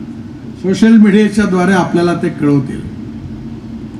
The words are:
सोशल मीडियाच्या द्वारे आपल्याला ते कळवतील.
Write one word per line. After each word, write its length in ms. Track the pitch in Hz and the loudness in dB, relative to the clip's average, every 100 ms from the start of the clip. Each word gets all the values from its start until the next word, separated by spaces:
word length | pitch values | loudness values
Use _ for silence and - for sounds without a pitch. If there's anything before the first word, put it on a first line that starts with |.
| - - - - - - | -14 -14 -16 -16 -16 -8
सोशल 340 | 185 190 220 226 | -4 4 6 8
मीडियाच्या 480 | 208 202 214 - | 8 6 2 0
द्वारे 280 | 196 185 180 | 0 2 2
आपल्याला 420 | 190 160 170 175 | 2 2 0 0
ते 140 | 165 175 | 0 -4
कळवतील. 500 | 147 147 143 127 107 - - - - - - - - - - - | -2 0 0 0 -8 -10 -12 -14 -14 -12 -14 -14 -14 -14 -14 -14